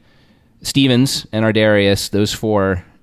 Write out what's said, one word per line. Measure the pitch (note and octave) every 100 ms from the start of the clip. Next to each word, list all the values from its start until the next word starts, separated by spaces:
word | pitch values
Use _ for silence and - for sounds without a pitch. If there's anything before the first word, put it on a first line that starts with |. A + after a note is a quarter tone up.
| _ _ _ _ _ _
Stevens, | - C#3 C3+ A#2+ C3+ - -
and | A2
Ardarius, | A2 G#2+ G#2+ G#2 G2 G2 -
those | G2+ G#2
four, | - A2 G#2 F#2+ F2+ - _